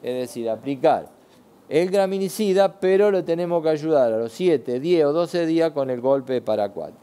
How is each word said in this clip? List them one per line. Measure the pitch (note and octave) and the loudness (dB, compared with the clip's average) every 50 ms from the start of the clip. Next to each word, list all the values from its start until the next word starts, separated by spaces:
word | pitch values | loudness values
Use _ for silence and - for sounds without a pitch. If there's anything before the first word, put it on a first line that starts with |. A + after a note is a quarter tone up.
| - | -8
es | B2 B2 | -6 -6
decir, | B2+ B2+ A#2+ - B2 A#2 A2+ | -6 -8 -8 -8 -8 -6 -6
aplicar | A2 A2 A2+ C3+ C#3+ C3 B2+ D#3+ C3+ G2 D2+ - - _ _ _ _ _ _ _ _ _ _ _ | -6 -6 -6 -8 -8 0 2 2 2 2 -2 -10 -20 _ _ _ _ _ _ _ _ _ _ _
el | - D3+ F3 F#3+ | 0 0 0 2
graminicida, | F3+ G3+ G3 F#3+ F#3+ G3 G3 F#3 - - A3 G3+ F#3 F#3+ G3 F#3+ F#3+ - | 2 0 0 0 0 -2 -4 -4 -2 -2 0 2 4 4 2 2 0 -2
pero | - F#3 F#3+ F#3+ G#3 G#3 G3 | 0 2 4 4 4 4 2
le | F#3 E3 | 0 0
tenemos | - E3 E3+ F3 F3 F3 E3+ D#3 | -2 -2 -2 -2 -2 -2 0 0
que | D#3+ | 0
ayudar | D#3 D3+ D3 D#3+ D#3+ C#3+ B2+ A#2 A2 | -2 0 0 2 2 4 4 2 2
a | A2 | -2
los | A#2 A#2 - | -2 -4 -6
siete, | - F3+ F3+ D#3+ C3+ - - B2 B2+ | -2 2 2 2 2 0 -2 -6 -4
diez | C#3 E3+ F3+ E3 D3+ | 0 0 2 4 4
o | C#3+ D3 | 2 2
doce | E3 F3 E3 - F3 E3+ | 0 -2 -2 -2 -4 -2
días | D#3+ D#3+ E3 D#3+ E3 | 0 2 2 0 0
con | D3+ D3 C3+ C3 | 0 -2 -4 -4
el | B2+ B2 | -4 -2
golpe | A#2+ C3 C#3 C#3 B2+ B2 C3 | 0 2 0 0 0 -2 -4
de | B2 - | -4 -2
paraquat. | - A2 G#2 G#2 G2+ G2+ - D#2 D2+ D2+ - | -2 -2 -2 -2 -4 -4 -8 -12 -12 -14 -18